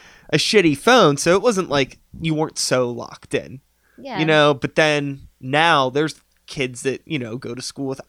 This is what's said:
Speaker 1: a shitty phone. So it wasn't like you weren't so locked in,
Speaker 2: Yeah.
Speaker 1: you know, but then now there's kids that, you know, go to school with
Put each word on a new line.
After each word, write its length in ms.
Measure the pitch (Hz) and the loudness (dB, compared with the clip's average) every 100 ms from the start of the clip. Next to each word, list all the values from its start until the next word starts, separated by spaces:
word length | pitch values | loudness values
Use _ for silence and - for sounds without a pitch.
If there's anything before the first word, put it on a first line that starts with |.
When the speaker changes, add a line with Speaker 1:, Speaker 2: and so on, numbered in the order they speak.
| - - - | -20 -20 -4
Speaker 1:
a 60 | 156 | -2
shitty 380 | - 214 165 135 | 2 4 4 2
phone. 400 | 226 254 160 139 | 4 6 6 4
So 160 | 170 | 2
it 80 | 190 | 2
wasn't 260 | 233 185 165 | 2 0 0
like 300 | 139 131 - _ - | -2 -2 -6 _ -6
you 160 | 160 | -2
weren't 220 | 151 156 - | -2 -2 -4
so 320 | - 127 120 | -2 0 -2
locked 440 | 117 - - - | -6 -12 -18 -6
in, 260 | 120 71 131 _ _ _ - | -6 -6 -16 _ _ _ -20
Speaker 2:
Yeah. 180 | 262 202 | -8 -2
Speaker 1:
you 40 | |
know, 300 | 156 151 147 | 2 4 4
but 200 | 139 143 | 2 -2
then 540 | - 151 147 143 139 - _ | 0 2 0 -4 -10 -16 _
now 520 | 127 147 170 151 131 | -4 0 2 2 2
there's 320 | 135 156 - _ _ - | -2 -4 -6 _ _ -12
kids 340 | - 131 120 | -6 -6 -6
that, 200 | 131 123 | -6 -6
you 140 | - 151 | -6 -8
know, 180 | 117 120 | -8 -10
go 180 | 113 | -10
to 60 | 123 | -12
school 260 | - - 135 | -12 -8 -8
with 140 | 135 | -10